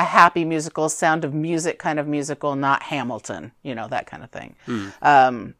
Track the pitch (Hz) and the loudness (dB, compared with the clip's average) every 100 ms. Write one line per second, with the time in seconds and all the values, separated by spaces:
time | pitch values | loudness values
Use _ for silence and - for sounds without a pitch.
0 | 180 208 175 175 160 160 156 - 156 - | 4 6 6 6 0 -2 -4 -2 -2 2
1 | 170 160 156 151 160 165 165 - 175 151 | 2 2 0 -2 -2 -2 -2 -4 -4 -2
2 | 147 147 139 143 147 139 139 139 - 147 | -2 -4 -4 -4 -4 -2 2 0 0 -6
3 | 123 110 - 95 87 - 139 113 110 127 | -6 -8 -10 -12 -12 -14 -12 -10 -6 -6
4 | - - - - - - - 117 98 - | -6 -12 -16 -16 -16 -16 -10 -8 -8 0
5 | 147 139 131 120 101 | 6 6 6 2 -10